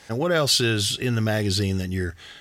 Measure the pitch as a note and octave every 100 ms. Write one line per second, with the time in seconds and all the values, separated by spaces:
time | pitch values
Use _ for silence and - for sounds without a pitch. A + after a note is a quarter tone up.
0 | - A#2 E3+ E3 C#3 - A#2+ G#2+ G#2 -
1 | B2+ A#2 A2 G#2+ G#2 F#2+ G2 F#2+ F#2 F#2
2 | F2+ - - -